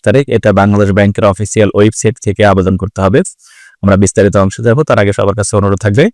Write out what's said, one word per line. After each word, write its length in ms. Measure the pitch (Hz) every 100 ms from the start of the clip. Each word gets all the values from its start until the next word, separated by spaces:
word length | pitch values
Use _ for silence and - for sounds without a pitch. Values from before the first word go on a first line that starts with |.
তারিখ। 240 | 113 123 143
এটা 200 | 113 107
বাংলাদেশ 360 | 98 101 101 101
ব্যাংকের 340 | 98 101 101 104
অফিসিয়াল 440 | - 107 - 104
ওয়েবসাইট 420 | 98 107 - - -
থেকে 220 | - 98 104
আবেদন 300 | 95 92 92
করতে 220 | 95 -
হবে। 180 | 95 120 185 - _ - - -
আমরা 180 | 98 98
বিস্তারিত 380 | 98 - 101 101
অংশে 240 | 95 -
যাব, 140 | 117 123
তার 140 | 156 117
আগে 140 | 101
সবার 220 | 101 101 110
কাছে 180 | 101 107
অনুরোধ 220 | 98 98
থাকবে 260 | 104 104 190